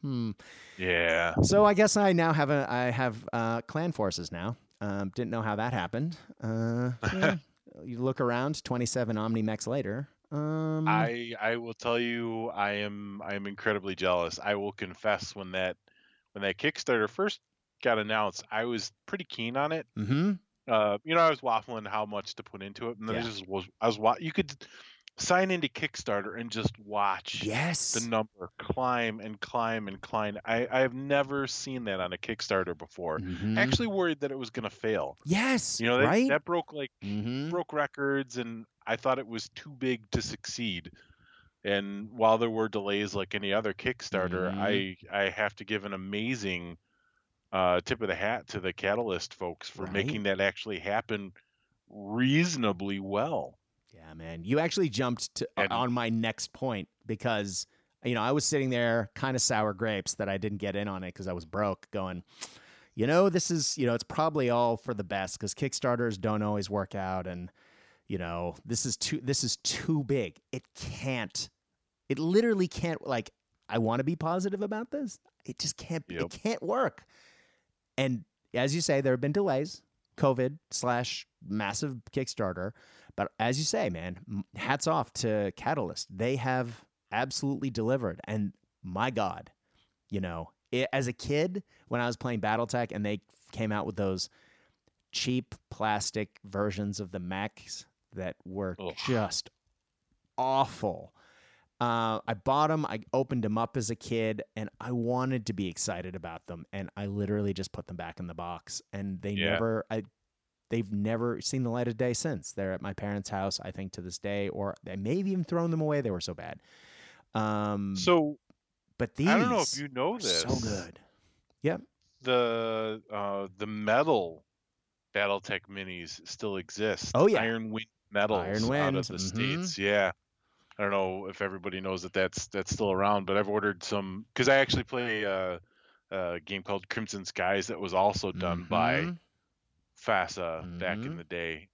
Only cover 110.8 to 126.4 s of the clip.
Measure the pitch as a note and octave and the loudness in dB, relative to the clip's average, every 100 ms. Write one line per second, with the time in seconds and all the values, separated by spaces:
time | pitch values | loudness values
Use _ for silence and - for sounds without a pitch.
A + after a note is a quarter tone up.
110.8 | G2+ G#2 G#2+ A2+ A#2+ - - C3+ A#2+ A#2+ | 0 0 0 0 0 -2 -2 -2 0 0
111.8 | A#2+ A2 B2 A#2 D#3+ E3+ - - F#2+ F#2+ | 0 0 0 0 -2 -4 -6 -4 -4 -4
112.8 | G2 F#2+ G2+ G2+ - G2 G2 - F#2+ F#2+ | -6 -6 -4 -4 -2 -2 -2 -2 -6 -8
113.8 | F#2+ - F2+ - G2+ G2+ G2+ - G2 - | -8 -8 -10 -8 -4 -2 -2 -2 -4 -6
114.8 | - G2 G#2+ F3 G3 F#3 D#3+ E3+ E3+ D#3+ | -8 -6 -2 0 0 0 0 0 0 2
115.8 | D3+ D3 A#2+ F2+ F#2 E2+ E2 - - - | 2 2 0 -2 -4 -8 -10 -12 -16 -20
116.8 | - - - - _ A2 G#2+ G#2+ G#2 G2+ | -20 -20 -20 -20 _ 0 2 2 0 0
117.8 | G2 F#2+ F#2 E3+ D3+ D3 _ _ _ _ | -2 0 4 6 4 -2 _ _ _ _
118.8 | _ - A#2+ - E3+ A3 B3 A3+ D3+ C3 | _ -4 -4 2 4 6 6 2 0 -2
119.8 | C#3+ B2+ D#3 A#3 A2+ E2+ - - A2 G2 | -4 0 0 0 0 2 2 0 0 -4
120.8 | E2+ - - _ _ _ _ _ D3 F3 | -6 -14 -20 _ _ _ _ _ -2 -2
121.8 | - _ _ _ C3 B2 A#2+ A2+ A2+ A2 | -6 _ _ _ 2 4 4 2 0 0
122.8 | A2 G#2+ - G#2 G2+ G2 G2 F#2+ G#2+ G#2+ | -2 -6 -6 -4 -2 -2 -6 -6 -6 -2
123.8 | G#2+ A#2+ D#3 A#2+ E2+ D#2+ _ _ _ _ | 4 6 6 4 2 -6 _ _ _ _
124.8 | _ _ _ G2+ G2+ G2+ - G2 - G2 | _ _ _ 0 2 0 -2 -6 -6 -10
125.8 | F#2 F2+ E2+ - E2 - | -10 -10 -10 -12 -14 -6